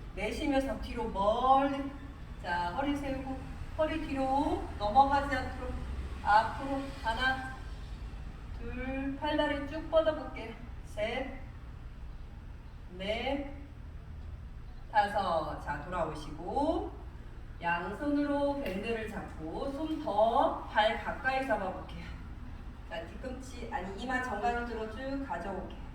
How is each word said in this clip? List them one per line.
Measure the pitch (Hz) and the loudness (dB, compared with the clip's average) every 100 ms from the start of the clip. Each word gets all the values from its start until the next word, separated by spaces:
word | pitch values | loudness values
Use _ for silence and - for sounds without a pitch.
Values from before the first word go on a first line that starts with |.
| - 180 | -10 -4
내쉬면서 | 214 - 294 269 269 214 | -2 0 4 6 4 0
뒤로 | - 240 226 | -2 -2 -2
멀리. | 190 202 240 254 269 285 277 269 - - - - - | 4 4 6 8 8 6 2 -4 -6 -10 -10 -10 -8
자, | - - - - | -2 0 0 0
허리 | 285 285 | 0 0
세우고 | 277 262 262 269 - - - - | 0 -2 -4 -6 -6 -8 -4 0
허리 | 311 311 | 2 0
뒤로 | 277 269 262 269 320 349 - - | -2 0 2 4 4 2 -2 -2
넘어가지 | 208 247 269 277 277 262 | 4 8 8 6 4 0
않도록 | 262 - 254 247 - - - - | 0 -4 -4 -4 -4 -4 -4 -2
앞으로 | 202 208 226 - 269 277 277 - | 6 8 8 2 -2 -2 -2 -4
하나, | 220 226 262 262 262 269 - - - - - - - - - - | -2 2 4 2 0 -6 -8 -8 -8 -8 -8 -8 -8 -8 -8 -8
둘, | 233 247 262 269 277 269 | -6 -4 -2 -2 -2 -2
팔다리 | 302 302 294 285 277 | 2 4 4 2 -2
쭉 | 311 320 | -4 2
뻗어볼게요. | 320 320 285 254 - 233 226 - - - | 4 6 2 -2 -6 -8 -10 -10 -10 -8
셋, | 214 220 247 262 262 - - - - - - - - - - - - - - - 175 | -2 -2 0 -4 -6 -10 -12 -12 -10 -10 -10 -10 -10 -10 -12 -10 -12 -12 -12 -12 -6
넷, | 196 226 247 285 277 285 - - - - - - - - - - - - - | -2 0 0 0 -2 -8 -10 -12 -12 -12 -10 -10 -8 -8 -10 -10 -10 -10 2
다섯. | 214 202 202 185 165 151 147 | 4 6 4 2 2 2 -2
자, | - 151 | -4 -4
돌아오시고 | 175 180 156 147 - - 185 254 302 370 415 - - - - - - - | -2 -2 0 -2 -6 -6 -2 2 4 2 0 -6 -10 -10 -12 -10 -10 -4
양손으로 | 170 175 180 208 294 285 285 285 285 277 | 0 0 0 -2 2 2 4 4 2 2
밴드를 | - 190 226 226 214 | 0 -2 -2 -2 -2
잡고 | 202 - - 156 247 277 | -6 -8 -8 -6 -4 -2
손 | 277 311 311 | -2 -2 -2
더 | - 202 226 254 320 - - | 2 6 8 8 6 4 0
발 | 220 220 220 | 4 6 4
가까이 | 180 - 254 262 269 | -2 -2 0 2 2
잡아볼게요. | 202 185 - - - - - - - - - - - - | 2 0 -4 -6 -8 -8 -10 -10 -10 -10 -10 -10 -12 -8
자, | - - | -8 -8
뒤꿈치, | - 262 - - - - | -8 -8 -8 -8 -8 -4
아니, | - 190 208 | -4 -4 -4
이마 | 247 254 | 0 0
정강이 | 247 - 240 240 240 | 0 0 2 0 0
들어 | 226 220 | -4 -4
쭉 | 220 269 277 269 | -4 -4 -4 -2
가져올게요. | 175 196 185 - - - | -4 -4 -4 -6 -8 -10